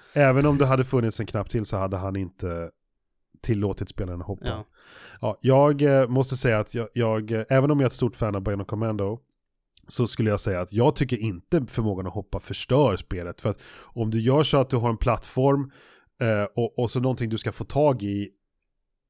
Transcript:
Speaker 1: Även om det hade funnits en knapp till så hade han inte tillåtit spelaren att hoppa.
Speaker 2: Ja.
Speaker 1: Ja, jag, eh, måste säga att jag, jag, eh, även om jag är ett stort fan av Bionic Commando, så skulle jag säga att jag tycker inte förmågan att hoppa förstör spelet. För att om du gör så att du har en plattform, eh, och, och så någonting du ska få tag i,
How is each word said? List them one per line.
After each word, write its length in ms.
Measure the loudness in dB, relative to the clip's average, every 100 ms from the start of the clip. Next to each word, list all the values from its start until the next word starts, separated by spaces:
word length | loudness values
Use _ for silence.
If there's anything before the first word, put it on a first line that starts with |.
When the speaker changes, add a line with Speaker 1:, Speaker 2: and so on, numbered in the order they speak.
| -4
Speaker 1:
Även 340 | 2 4 6 4
om 120 | 4
det 80 | 2
hade 180 | 2
funnits 360 | 2 0 0 -2
en 60 | -6
knapp 240 | -6 -4
till 160 | -4 -4
så 100 | -4
hade 200 | -4 -4
han 200 | -4 -4
inte 540 | -6 -8 -8 -6 -10 -14 _ _ _ _ _ _
tillåtit 460 | -2 0 -2 -4 -8
spelaren 320 | -8 -8 -8
att 60 | -10
hoppa. 200 | -8 -8
Speaker 2:
Ja. 200 | -8 -12 _ -20 -20 -20 -8
Speaker 1:
Ja, 180 | -6 -2
jag, 420 | 4 6 6 4
eh, 260 | 4 4 4
måste 280 | 2 0 0
säga 220 | 2 2
att 160 | 0
jag, 140 | -6 -6
jag, 380 | -2 0 0 -2
eh, 140 | -4 2
även 220 | 4 4
om 100 | 4
jag 40 |
är 60 | 2
ett 20 |
stort 240 | 0 -2 -2
fan 180 | -4
av 80 | -2
Bionic 240 | -4 -4 -4
Commando, 540 | -4 -2 -2 -4 -6 _ _ _ _ _ _ -8
så 180 | -2 -2
skulle 240 | 0 0
jag 100 | 0
säga 200 | -2 -4
att 120 | -2
jag 240 | 2 2 2
tycker 200 | -2 -2
inte 500 | -4 -6 -2 0 0
förmågan 400 | -2 -2 -2 -6
att 80 |
hoppa 260 | -8 -8 -10
förstör 560 | -8 -8 0 4 4 0
spelet. 440 | -6 -8 -10 -6
För 100 | -6
att 120 | -6 -10 -20
om 280 | -12 -6 -2
du 100 | 0
gör 220 | 2 4
så 140 | 4 2
att 140 | 2
du 60 | 0
har 140 | 0
en 60 | 0
plattform, 720 | 0 0 -2 0 2 2 -2 -12 -20 _ _ -4
eh, 220 | 0 0 0 -2
och, 220 | -4 -2
och 120 | -2
så 100 | 0
någonting 300 | 0 0 -2
du 80 | -4
ska 140 | -4
få 120 | -8
tag 380 | -4 2 2 2
i, 280 | -2 -4 -6 _ _ _ _ _ _ _